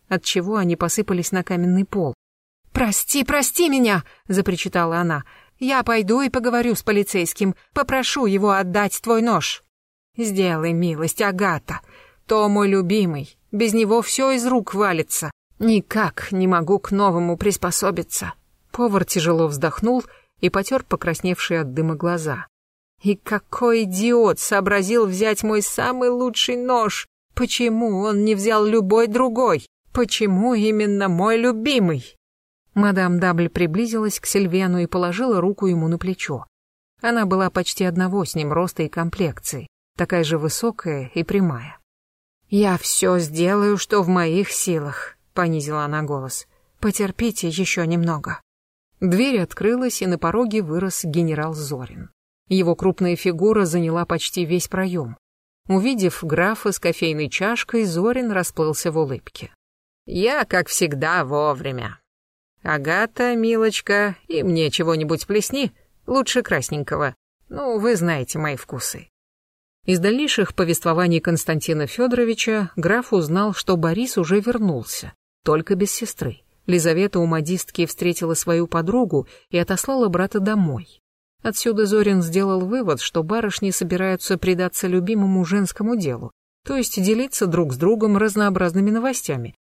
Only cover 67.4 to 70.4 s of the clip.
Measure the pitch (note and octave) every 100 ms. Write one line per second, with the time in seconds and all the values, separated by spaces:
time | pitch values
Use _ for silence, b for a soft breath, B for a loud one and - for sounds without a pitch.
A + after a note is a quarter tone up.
67.4 | _ - C#4 A3 A3+ A3 F3 D#3 B2+ D3+
68.4 | D#3 C3+ - C3 - - - _ _ _
69.4 | _ _ _ _ - F3+ G3 A#3+ D4 -